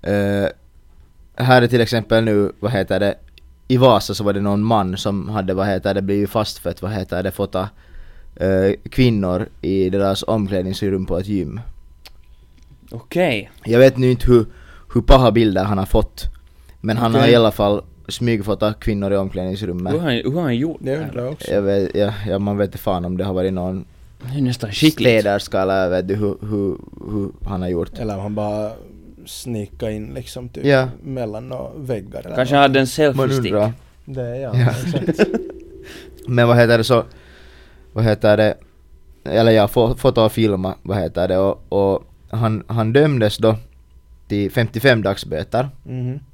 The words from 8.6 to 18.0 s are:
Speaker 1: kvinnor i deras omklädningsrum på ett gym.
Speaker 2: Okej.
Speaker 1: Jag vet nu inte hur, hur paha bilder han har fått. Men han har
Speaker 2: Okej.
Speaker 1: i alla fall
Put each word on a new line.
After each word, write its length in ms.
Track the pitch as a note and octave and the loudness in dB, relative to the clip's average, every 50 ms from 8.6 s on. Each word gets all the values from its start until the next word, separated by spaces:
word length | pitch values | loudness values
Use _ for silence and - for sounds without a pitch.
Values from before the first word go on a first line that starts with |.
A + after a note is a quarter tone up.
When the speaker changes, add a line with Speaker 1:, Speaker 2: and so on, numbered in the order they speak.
| F#2+ G2 G2+ - - - | 2 2 0 -2 -6 -8
Speaker 1:
kvinnor 580 | - - C3 B2 A2+ G2+ G2 F2+ F2+ F2+ A2 - - - | 0 2 2 4 2 0 -2 -2 -2 -4 -4 -8 -12 -8
i 300 | - - F#2+ G2 F#2+ F#2 | -6 -2 0 0 0 0
deras 320 | F#2 G2 G2 G2 G2 F#2+ | 0 0 0 0 -2 -2
omklädningsrum 840 | - - G#2+ A2 G#2 F#2 G2+ F#2 F2+ F#2 F#2+ - G#2+ G2 G2 F#2+ F#2 | -2 -4 -2 -2 -2 -2 -4 -4 -4 -4 -6 -4 -4 -2 -2 -4 -2
på 120 | - F2+ F2 | -4 -4 -4
ett 80 | F#2+ | -4
gym. 340 | G2+ G#2 F#2+ E2+ C#2+ - A2 A#2 - - - - - - - - - - - - - - - - _ _ - - _ - _ - - | -4 -4 -4 -4 -6 -10 -12 -12 -14 -16 -18 -20 -20 -20 -20 -20 -20 -20 -20 -20 -20 -20 -20 -20 _ _ -20 -20 _ -20 _ -20 -18
Speaker 2:
Okej. 600 | - A#2 - - - E3+ F3+ D#3+ B2 G#2 G2 - - - - | -16 -16 -16 -6 -2 0 2 2 0 -2 -4 -8 -18 -14 -4
Speaker 1:
Jag 140 | A2 A#2 A#2+ | 2 6 8
vet 180 | C3 C3+ C3 | 8 8 6
nu 140 | B2+ B2+ B2+ | 4 2 2
inte 160 | B2 B2 - | 2 2 4
hur, 200 | B2+ B2 A#2 A2 - - - - - - - - - - | 6 6 6 4 2 -8 -20 -20 -20 -20 -20 -20 -2 -2
hur 60 | A#2+ | -2
paha 300 | A2+ - C3+ C3 B2+ A#2 | 4 6 6 6 6 4
bilder 340 | G#2 A#2 A2+ G#2+ F#2+ F#2+ F#2 | 4 4 2 2 2 0 0
han 140 | G2 G#2 F#2+ | 0 0 -2
har 80 | F#2 | -2
fått. 380 | - - A2+ G#2 - _ - - - - - _ - _ - - - - _ | 0 0 0 0 0 _ -10 -10 -10 -10 -10 _ -20 _ -20 -20 -20 -20 _
Men 160 | - G#2+ A2 | -4 -4 -2
han 180 | B2 A#2+ A2+ A2+ | 0 0 2 2
har 60 | - | 4
Speaker 2:
Okej. 120 | C3 A#2 | 6 6
Speaker 1:
i 40 | A#2+ | 6
alla 140 | A#2 A2+ G#2+ | 6 6 4
fall 300 | - - G#2 G2+ G#2 G2+ - - - - | 2 2 0 0 0 0 -4 -10 -20 -20